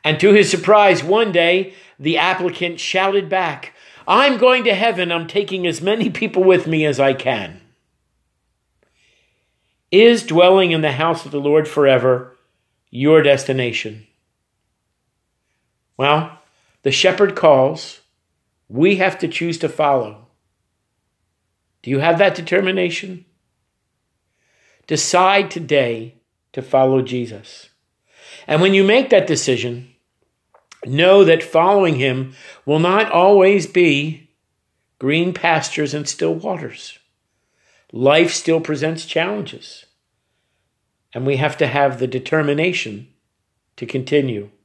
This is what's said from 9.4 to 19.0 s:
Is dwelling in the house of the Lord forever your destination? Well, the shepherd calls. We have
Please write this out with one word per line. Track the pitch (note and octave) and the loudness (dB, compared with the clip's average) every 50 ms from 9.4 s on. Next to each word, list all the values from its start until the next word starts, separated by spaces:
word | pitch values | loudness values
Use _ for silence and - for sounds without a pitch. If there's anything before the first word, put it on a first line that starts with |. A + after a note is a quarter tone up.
| _ _ _ _ _ _ _ _ _ _ | _ _ _ _ _ _ _ _ _ _
Is | - F#3+ A3+ A#3 A#3 A3 - | 4 6 6 6 6 4 -2
dwelling | - D#3 E3+ F3 F3+ F#3+ G3 F#3+ F3 | -2 2 4 6 6 6 4 4 2
in | E3 D#3+ | 0 -2
the | D#3 D3+ C3 | -2 -2 -2
house | B2+ D#3 E3 D#3+ - - | -2 -2 -2 -2 -4 -8
of | C#3 | -10
the | C#3+ C#3+ | -8 -4
Lord | C#3 C#3+ D3 D#3 D#3 | -2 2 2 2 0
forever | D3+ - D3+ C#3+ C#3 C3 B2 A#2 C3 B2+ A#2+ B2+ - _ _ _ _ _ _ _ _ _ _ _ _ | 0 -2 2 2 4 4 4 2 2 0 0 -2 -12 _ _ _ _ _ _ _ _ _ _ _ _
your | - A#2+ C3+ D3 D#3 D#3+ | -10 -2 2 4 4 6
destination? | D3 C#3+ C#3 C3+ C3+ - C3+ C3 B2+ A#2+ G#2+ - - A2 G#2+ A2 A2 _ _ _ _ _ _ _ _ _ _ _ _ _ _ _ _ _ _ _ _ _ _ _ _ _ _ _ _ _ _ _ _ _ _ _ _ _ _ | 6 4 2 2 0 -4 -4 -4 -4 -4 -6 -8 -10 -10 -14 -16 -20 _ _ _ _ _ _ _ _ _ _ _ _ _ _ _ _ _ _ _ _ _ _ _ _ _ _ _ _ _ _ _ _ _ _ _ _ _ _
Well, | - C3 C#3+ D3+ D#3 D#3+ D#3+ - _ _ _ _ _ _ _ _ _ _ | -2 0 2 2 0 0 -6 -14 _ _ _ _ _ _ _ _ _ _
the | C3+ | -4
shepherd | C3+ - - F#3 F#3 F#3+ G#3 F#3 - | -2 2 0 0 2 2 0 0 0
calls. | - - D#3+ C#3+ C3 C3 C#3 D#3+ D3+ - - - - _ _ _ _ _ _ _ _ _ _ _ _ _ _ | 2 4 4 6 6 4 0 -2 -6 -14 -18 -20 -20 _ _ _ _ _ _ _ _ _ _ _ _ _ _
We | G#2 B2 D#3 F#3+ G3+ | -2 0 2 2 2
have | F#3 | 2